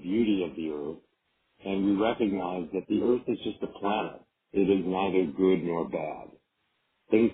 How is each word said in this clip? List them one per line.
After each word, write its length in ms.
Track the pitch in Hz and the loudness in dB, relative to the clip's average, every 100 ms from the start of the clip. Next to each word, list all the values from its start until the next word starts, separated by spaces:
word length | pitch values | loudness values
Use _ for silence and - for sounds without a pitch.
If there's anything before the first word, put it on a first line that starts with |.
beauty 420 | 85 107 110 98 85 | -2 0 2 2 -2
of 80 | 82 | -4
the 140 | 80 | -6
Earth, 280 | 73 73 82 _ _ _ _ _ _ 98 | -6 -8 -10 _ _ _ _ _ _ -6
and 180 | 98 98 | 0 2
we 60 | 98 | 2
recognize 640 | 110 120 107 95 90 92 80 | 2 2 0 -2 -4 -6 -4
that 120 | 95 - | -6 -2
the 140 | 104 | 0
Earth 200 | 113 123 127 | 2 0 0
is 100 | 107 | -6
just 180 | 110 - | -6 -8
a 160 | 95 - | -10 -6
planet. 400 | 101 107 95 - _ _ _ | -4 -2 -4 -10 _ _ _
It 180 | 98 95 | 0 4
is 140 | 95 85 | 4 2
neither 460 | 92 95 92 85 | 0 2 2 0
good 320 | 78 92 90 | 4 4 4
nor 240 | 85 82 80 | 2 -2 -2
bad. 400 | 82 78 - - - _ _ _ _ _ _ - | -4 -6 -8 -14 -20 _ _ _ _ _ _ 2
Things 220 | 110 113 | 4 4